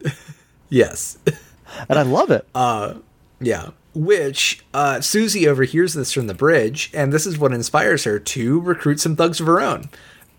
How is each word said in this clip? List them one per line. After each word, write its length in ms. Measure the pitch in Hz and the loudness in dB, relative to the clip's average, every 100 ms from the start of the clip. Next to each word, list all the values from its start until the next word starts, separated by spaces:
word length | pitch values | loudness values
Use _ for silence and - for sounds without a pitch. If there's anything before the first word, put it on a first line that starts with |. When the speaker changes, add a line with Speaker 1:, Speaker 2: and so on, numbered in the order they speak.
Speaker 1:
<laughs> 680 | - - - 147 _ _ - | -10 -10 -12 -20 _ _ -2
Yes. 480 | 131 107 - - - - - - _ - - - | 2 2 0 -12 -6 -4 -4 -6 _ -20 -10 -2
Speaker 2:
And 100 | 143 | 0
I 40 | |
love 280 | 131 156 349 | 2 2 2
it. 160 | 135 - 127 | 0 -2 -2
Speaker 1:
Uh, 380 | 123 110 104 - - _ _ - | 0 0 -4 -8 -20 _ _ -8
yeah, 280 | 123 95 - - _ 156 | -4 -4 -6 -18 _ -4
which, 680 | 160 202 143 139 - - _ | 2 2 0 -2 -2 -4 _
uh, 280 | 135 143 127 | -2 0 0
Susie 460 | - 208 220 208 151 | 0 0 0 2 2
overhears 460 | 135 131 160 180 | 4 2 2 0
this 180 | 156 127 | -2 -4
from 160 | - 113 | -4 -4
the 60 | |
bridge, 560 | 92 143 160 110 139 - | 0 2 4 2 -2 -6
and 180 | - 139 | -2 0
this 140 | 151 190 | 0 -2
is 120 | 156 | 0
what 140 | 143 | 0
inspires 500 | 123 117 147 - 160 | 0 -2 0 2 0
her 160 | 117 104 | 0 -4
to 400 | - 135 117 156 | -4 -4 0 0
recruit 380 | 175 170 147 147 | 0 -2 0 0
some 160 | 170 156 | 0 2
thugs 240 | 170 170 | 0 0
of 80 | 160 | 2
her 120 | 170 | 2
own. 280 | - 117 - - - - _ | 2 -4 -8 -18 -20 -20 _